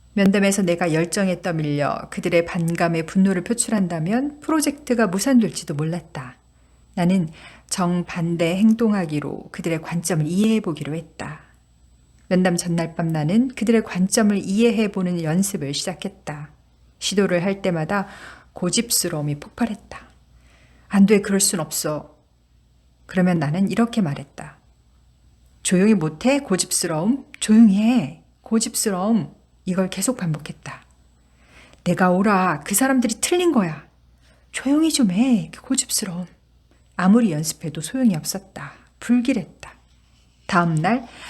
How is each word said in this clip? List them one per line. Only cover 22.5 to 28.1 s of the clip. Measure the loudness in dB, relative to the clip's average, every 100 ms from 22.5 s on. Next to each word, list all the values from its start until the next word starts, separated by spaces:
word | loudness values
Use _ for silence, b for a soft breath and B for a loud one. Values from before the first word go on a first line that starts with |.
| _ _ _ _ _ -6
그러면 | 0 2 2
나는 | 0 0 0
이렇게 | 2 0 0
말했다. | -2 -4 -10 -16 -18 -20 _ _ _ _ _ _ _ _ _ _
"조용히 | 0 2 4
못해? | 4 2 -2 0 0
고집스러움? | 0 -2 -2 -4 -2 -2 0 -2 -6 -10
조용히 | 4 8 8 8
해. | 4 2 0